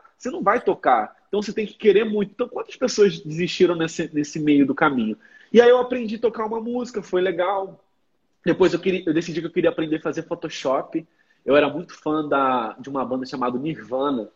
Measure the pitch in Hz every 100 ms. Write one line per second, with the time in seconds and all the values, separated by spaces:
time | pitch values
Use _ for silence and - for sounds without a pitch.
0 | - _ 254 359 196 240 - 170 143 120
1 | 107 - _ 202 208 220 208 - 214 196
2 | 220 208 202 - 247 - - - 254 -
3 | 202 165 151 160 175 - 175 170 160 170
4 | 156 151 147 160 151 143 135 - 156 127
5 | 110 - _ - _ 220 240 247 247 254
6 | 220 226 240 226 214 226 226 247 240 208
7 | 180 180 185 170 180 196 190 165 _ _
8 | _ _ _ _ 175 160 175 165 190 180
9 | 170 156 170 151 160 165 160 165 160 156
10 | 160 151 160 170 160 - 139 139 - 165
11 | 160 _ _ _ 120 143 147 175 170 -
12 | 156 156 147 139 135 123 110 - 135 139
13 | 120 127 131 135 123 127 156 123 107 131
14 | 143 127 104